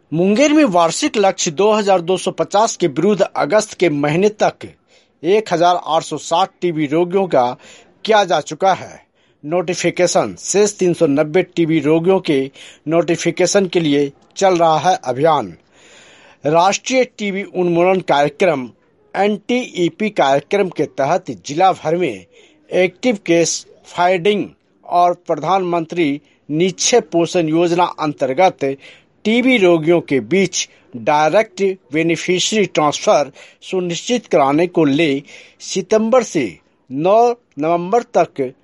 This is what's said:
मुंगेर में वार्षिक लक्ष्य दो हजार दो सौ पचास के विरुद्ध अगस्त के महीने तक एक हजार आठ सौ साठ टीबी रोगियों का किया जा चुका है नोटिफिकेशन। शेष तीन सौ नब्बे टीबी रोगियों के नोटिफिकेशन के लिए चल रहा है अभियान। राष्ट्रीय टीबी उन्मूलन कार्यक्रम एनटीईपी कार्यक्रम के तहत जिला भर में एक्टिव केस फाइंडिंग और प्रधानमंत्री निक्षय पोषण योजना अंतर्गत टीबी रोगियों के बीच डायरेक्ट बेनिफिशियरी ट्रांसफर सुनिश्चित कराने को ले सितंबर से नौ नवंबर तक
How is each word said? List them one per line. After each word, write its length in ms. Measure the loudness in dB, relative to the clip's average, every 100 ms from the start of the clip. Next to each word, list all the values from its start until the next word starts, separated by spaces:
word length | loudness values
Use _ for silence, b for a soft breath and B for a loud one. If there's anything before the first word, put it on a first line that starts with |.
| _
मुंगेर 400 | -2 2 2 2
में 120 | 4 2
वार्षिक 500 | 2 0 0 -4 0
लक्ष्य 340 | 0 0 -4
दो 200 | 0 2
हजार 280 | 2 2 0
दो 160 | 0 -2
सौ 140 | -4
पचास 440 | -4 -2 0 0 0
के 100 | -4
विरुद्ध 340 | 0 0 2
अगस्त 520 | 0 -2 0 0 -2
के 140 | 0 0
महीने 380 | 0 0 2 0 0
तक 240 | -2 -2 -12 -20 _ b b _
एक 300 | 0 0 0
हजार 280 | 0 2 2 -2
आठ 160 | -4
सौ 160 | -4 -8
साठ 320 | -4 -2 -2 _
टीबी 260 | -4 -2 -2
रोगियों 400 | 0 0 0 0
का 180 | 2 0 -2 B B B _
किया 200 | 0 2
जा 160 | 2 -2
चुका 320 | -4 -2 0
है 260 | 0 -6 -20 _ _ _ _
नोटिफिकेशन। 880 | -6 -4 -2 -2 -2 0 0 0 -2 -6
शेष 360 | -4 0 0 0
तीन 160 | -2
सौ 120 | 2 0
नब्बे 360 | 2 0 -2
टीबी 360 | -2 -2 0 0
रोगियों 380 | 2 2 2 0
के 200 | 0 -2 -2 B B B -2
नोटिफिकेशन 800 | -2 0 -2 -2 0 0 0 0
के 140 | 0
लिए 300 | 0 0 -2 -6 _ -2
चल 200 | 0 2
रहा 220 | 2 2
है 160 | 0 -2
अभियान। 500 | -4 0 2 2 -2 -12 _ b b b b b b b
राष्ट्रीय 600 | -2 2 2 0 -2 -2 -2 -4
टीबी 240 | -6 -6
उन्मूलन 560 | -6 -4 0 2 2 0
कार्यक्रम 680 | 0 0 0 0 0 0 -6 -14 _ _ _
एनटीईपी 960 | -2 -2 -2 -4 -4 -4 -4 -4 -2 -4
कार्यक्रम 580 | 0 2 0 0 -2 -2
के 180 | -4 -6 -4
तहत 320 | -2 -2 -4 -14 -8
जिला 260 | 0 0
भर 220 | 0 -2 -2
में 300 | -2 -6 -14 b b b _
एक्टिव 480 | -2 -2 0 -2 -2 0
केस 400 | 2 2 -4 -12 -20 -10
फाइंडिंग 640 | 0 0 2 0 -2 -4 -12 _ _ -4
और 280 | 2 2 0 -4
प्रधानमंत्री 920 | -4 -2 -2 0 -4 -4 -2 -2 -4 b b -6
निक्षय 520 | -2 -2 -2 0 0
पोषण 460 | 0 0 0 0 0
योजना 360 | 0 0 0 0 -2
अंतर्गत 640 | -6 -4 -2 2 0 0 -4 -6 B B B _
टीबी 320 | -2 0 2 4
रोगियों 420 | 4 2 2 0
के 180 | 0 -4
बीच 460 | 0 0 0 -4 -10 b b -8
डायरेक्ट 640 | -2 0 2 2 0 -2 -4 -4 _
बेनिफिशियरी 760 | -4 -2 -2 -2 -2 0 0 0
ट्रांसफर 640 | 0 0 0 0 0 0 B B B
सुनिश्चित 640 | -8 -6 -4 -6 -4 -4 0
कराने 400 | 2 2 2 0
को 180 | 0
ले 380 | 0 2 0 -2 B B B B
सितंबर 600 | -8 -8 0 0 2 2
से 220 | 0 -2 -4 -6 _ _ -12
नौ 280 | -4 2 4 2 0 _ -6
नवंबर 440 | -2 -2 0 -2 0 0
तक 360 | 0 -2 -8 -10